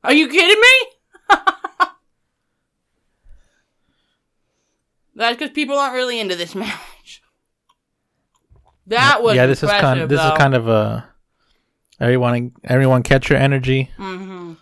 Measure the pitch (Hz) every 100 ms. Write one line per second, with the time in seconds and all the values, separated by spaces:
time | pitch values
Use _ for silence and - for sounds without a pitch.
0 | - 294 294 320 349 427 480 523 480 _
1 | _ _ - 403 392 381 - _ 359 _
2 | _ _ _ _ _ _ _ _ _ _
3 | _ _ - - _ _ _ _ _ _
4 | _ _ _ _ _ _ _ _ _ _
5 | _ 233 233 240 302 302 277 285 277 254
6 | 254 233 202 175 170 196 208 208 - -
7 | - - _ _ _ _ _ _ _ _
8 | _ _ _ _ _ _ _ _ - 233
9 | 269 277 233 202 131 135 147 202 147 131
10 | 127 147 156 156 139 127 113 110 107 117
11 | - _ _ _ _ _ _ _ _ _
12 | 120 127 120 120 123 _ - 127 135 127
13 | 123 135 - 139 135 135 127 135 131 -
14 | 190 185 190 185 175 160